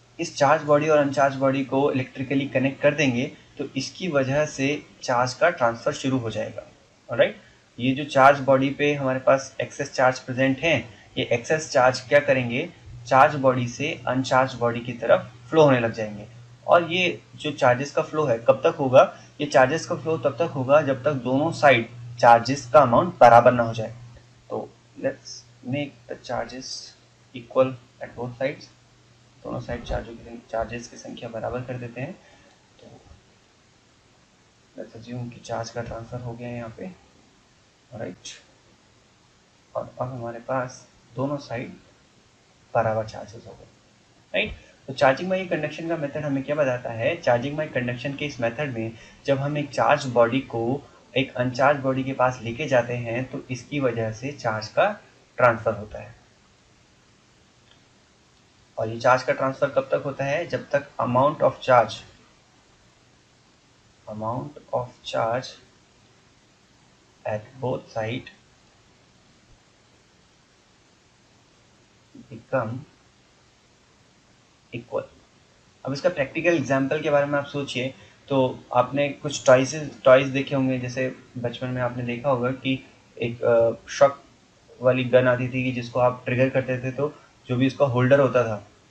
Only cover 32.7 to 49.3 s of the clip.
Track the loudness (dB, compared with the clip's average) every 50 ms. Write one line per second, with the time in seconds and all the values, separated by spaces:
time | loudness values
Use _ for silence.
32.7 | _ _ -20 -20 -20 -20 _ -20 -20 -20 _ _ _ _ _ _ _ _ _ _
33.7 | _ _ _ _ _ _ _ _ _ _ _ _ _ _ _ _ _ _ _ _
34.7 | _ -18 -18 -16 -16 -18 -16 -12 -10 -10 -10 -10 -12 -16 -12 -10 -8 -8 -8 -8
35.7 | -10 -10 -10 -10 -10 -12 -12 -12 -12 -12 -10 -10 -12 -10 -12 -10 -10 -10 -10 -12
36.7 | -12 -12 -14 -14 -14 -16 _ _ _ _ _ _ _ _ _ _ _ _ _ _
37.7 | _ _ _ _ -14 -12 -12 -12 -12 -14 _ -18 -18 -18 -20 _ _ _ _ _
38.7 | _ _ _ _ _ _ _ _ _ _ _ _ _ _ _ _ _ _ _ _
39.7 | _ -10 -10 -10 -10 -10 -8 -8 -8 -10 -10 -10 -12 -12 -8 -6 -4 -4 -4 -6
40.7 | -10 -18 -20 _ _ _ _ _ -8 -6 -6 -4 -4 -6 -8 -8 -10 -10 -10 -10
41.7 | -14 -18 _ _ _ _ _ _ _ _ _ _ _ _ _ _ _ _ _ _
42.7 | -2 0 0 2 0 -2 -4 -6 -10 -14 -16 -16 -18 -20 -20 -20 -20 -20 -20 -20
43.7 | _ _ _ _ _ _ _ _ _ _ _ _ -4 -2 -2 -2 -6 -12 -18 -20
44.7 | -20 _ _ -12 -2 4 4 4 4 2 0 -2 -2 -4 -2 -4 -4 -4 -4 -6
45.7 | -8 -8 -6 -6 -4 -4 -4 -6 -6 -6 -6 -4 -4 -4 -2 -4 0 0 0 0
46.7 | 0 -4 -6 -8 -6 -2 -2 -2 -2 -2 0 0 2 2 0 -4 -4 -6 -6 -4
47.7 | -4 -4 -4 -4 -6 -6 -8 -8 -8 -6 -8 -8 -6 -4 -4 -4 -4 -4 -6 -6
48.7 | -6 -6 -8 -8 -8 -12 -20 -20 -20 -14 -2 -2